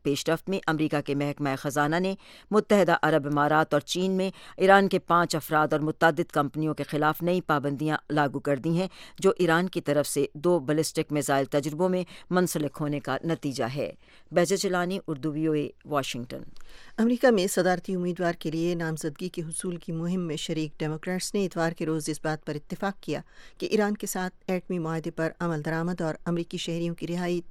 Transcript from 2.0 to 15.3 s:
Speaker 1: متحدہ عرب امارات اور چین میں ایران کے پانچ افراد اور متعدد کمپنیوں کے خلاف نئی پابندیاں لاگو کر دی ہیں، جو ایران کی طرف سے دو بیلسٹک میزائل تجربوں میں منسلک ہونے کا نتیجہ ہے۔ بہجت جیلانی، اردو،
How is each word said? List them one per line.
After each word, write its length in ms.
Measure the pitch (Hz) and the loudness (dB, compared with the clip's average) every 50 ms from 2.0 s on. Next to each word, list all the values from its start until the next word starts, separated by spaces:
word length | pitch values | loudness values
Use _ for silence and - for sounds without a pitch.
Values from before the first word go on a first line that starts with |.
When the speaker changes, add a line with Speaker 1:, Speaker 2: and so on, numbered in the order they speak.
| 185 190 190 - - - - - - - | 0 -2 -4 -6 -10 -18 -20 -18 -6 0
Speaker 1:
متحدہ 440 | - - - - 208 208 - - 165 - | 2 2 4 4 6 6 6 6 4 4
عرب 260 | - 156 156 156 135 147 | 4 4 2 2 2 0
امارات 460 | 147 147 143 147 151 151 156 - - | 2 2 4 4 4 4 4 4 2
اور 80 | 147 | 0
چین 300 | - - - 175 185 190 | 0 0 -2 0 0 2
میں 200 | 190 185 185 190 - - - - - - | 2 0 0 -2 -4 -8 -14 -14 -4 2
ایران 320 | 185 190 190 196 196 190 | 6 8 8 8 8 6
کے 100 | 190 180 | 2 0
پانچ 360 | - - 170 170 175 165 - | 0 2 2 2 2 2 0
افراد 320 | 160 - - 160 156 151 151 | -4 -2 0 2 2 2 2
اور 80 | 156 151 | 2 0
متعدد 520 | 147 156 151 - - 165 160 135 127 - | 0 -2 0 4 4 4 4 4 0 -2
کمپنیوں 420 | - 151 143 139 - 151 156 156 151 | 0 0 0 0 0 -2 -2 -2 -2
کے 100 | - 143 | -4 -4
خلاف 400 | - - 147 151 151 156 - 165 | -4 -2 0 2 2 2 0 0
نئی 180 | 175 180 185 | 0 0 0
پابندیاں 560 | 170 - 156 147 127 143 143 127 151 156 151 - - - | 2 0 0 0 0 0 -2 -2 -2 0 -2 -2 -2 -2
لاگو 300 | 143 151 147 139 - 143 | 0 2 2 2 0 -2
کر 160 | 135 143 143 | 0 0 0
دی 140 | 131 117 160 | 0 2 2
ہیں، 180 | 165 170 190 185 - - - - - - | 2 2 0 -2 -4 -12 -20 -18 -4 0
جو 120 | 165 190 - - | 2 2 4 4
ایران 320 | 180 165 165 165 180 185 | 4 4 4 4 2 0
کی 120 | - 170 | -2 -4
طرف 260 | - - 147 147 143 - | -2 0 2 2 2 0
سے 180 | - 143 139 - - | 0 0 0 -2 -2
دو 260 | 151 143 175 180 170 | -2 2 2 2 2
بیلسٹک 520 | 135 123 147 156 156 - - - 156 - | 2 0 0 0 0 0 -2 -4 -4 -2
میزائل 340 | 147 147 139 - 143 139 139 | -2 -2 0 2 2 2 2
تجربوں 440 | 127 - 147 143 156 147 151 180 185 | 0 0 0 0 0 -2 0 0 2
میں 140 | 185 180 180 - - - - - | 2 0 -4 -6 -10 -14 -6 -2
منسلک 480 | 175 180 180 165 - 165 151 143 - - | 2 2 2 2 0 -2 -4 -4 -4 -4
ہونے 200 | 160 147 147 143 | -4 -4 -4 -4
کا 180 | - - 131 - - | -4 -4 -4 -4 -2
نتیجہ 400 | 165 165 - - 143 127 123 127 | -4 -4 -2 -4 -4 -4 -2 -2
ہے۔ 300 | 113 131 147 120 82 - - - - - - - - | -2 -2 -4 -6 -6 -8 -12 -20 -20 -20 -20 -12 -2
بہجت 300 | 156 165 175 165 196 190 | 2 2 2 2 2 0
جیلانی، 380 | - 196 180 180 175 175 190 196 - - | 0 0 0 0 0 -2 -4 -4 -4 -6
اردو، 240 | 160 135 127 156 | -6 -4 -4 -4